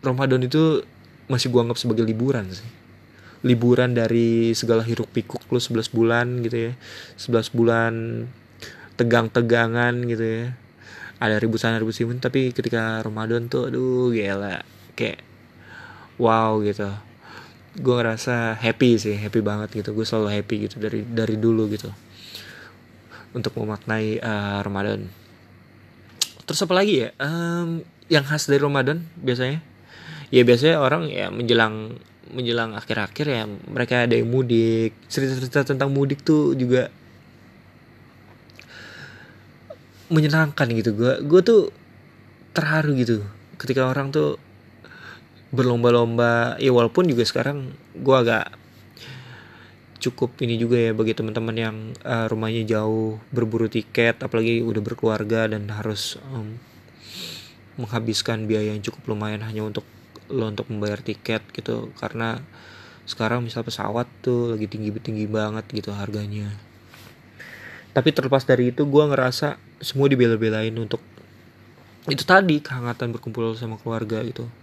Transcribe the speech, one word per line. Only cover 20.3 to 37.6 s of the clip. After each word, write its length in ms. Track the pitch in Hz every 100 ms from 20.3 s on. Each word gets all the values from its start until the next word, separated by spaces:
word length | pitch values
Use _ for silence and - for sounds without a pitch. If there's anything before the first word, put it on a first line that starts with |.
| 104
happy 140 | 104 107 104
gitu 160 | -
dari, 240 | 107 110 117
dari 320 | 113 110 110
dulu 320 | 113 110 107
gitu. 240 | 104 104 101 - - - - - - - - - - - - - 123
Untuk 160 | 107
memaknai, 640 | 113 107 104 - 110 110 110
eh, 420 | 113 104 101 101 101
Ramadan. 400 | 98 101 104 101 - - - - - - - - - - - - - -
Terus 220 | 160 180
apa 60 |
lagi 320 | 180 208 156 117
ya? 40 | -
Em, 640 | 139 170 170 170 170 165 - _ -
yang 160 | 156 139
khas 220 | 151 -
dari 100 | 139
Ramadan 480 | 143 143 131 160 165 -
biasanya? 480 | 135 123 127 151 - - - - - - - 127
Ya 80 |
biasanya 400 | 120 120 147 165
orang 240 | 131 156 160
ya 240 | 92 95
menjelang, 640 | 101 120 117 110 110 110 120 - - -
menjelang 440 | 123 120 117 113 104
akhir-akhir 500 | - 113 98 - 147
ya 160 | 123 107
mereka 560 | 101 - 120 120 123
ada 120 | 120 117
yang 80 | 117
mudik. 680 | 127 127 117 113 113 113 - -
Cerita-cerita 560 | - 135 131 127 143
tentang 280 | 131 135 139
mudik 320 | 139 139 143
tuh 280 | - 151 143 135
juga 360 | 123 127 - - - - - - - -